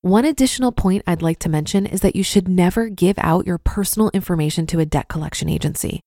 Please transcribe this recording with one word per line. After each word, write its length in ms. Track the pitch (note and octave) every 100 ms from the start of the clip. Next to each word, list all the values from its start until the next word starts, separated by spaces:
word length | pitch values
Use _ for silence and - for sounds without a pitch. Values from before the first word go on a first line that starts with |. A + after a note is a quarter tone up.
One 240 | F#3 G3+ C#4+
additional 460 | D4+ C4 - B3+
point 320 | - F#3+ F#3+ -
I'd 160 | E3+
like 160 | E3 E3
to 100 | E3+
mention 360 | D#3 D#3+ G3 G3
is 160 | F#3+
that 140 | G3 -
you 80 |
should 240 | F#3+ G#3 F#3
never 420 | F3+ F3+ A3+ A3+
give 300 | F#3+ F3+ G3
out 260 | - E3+ F#3+
your 140 | F3
personal 500 | - - F#3+ - G#3+
information 520 | G3 - E3+ D3+ E3 D#3+
to 120 | E3
a 60 | D#3
debt 220 | D3+ -
collection 420 | D#3 D3 - D#3
agency, 500 | D3+ D3 D#3 - -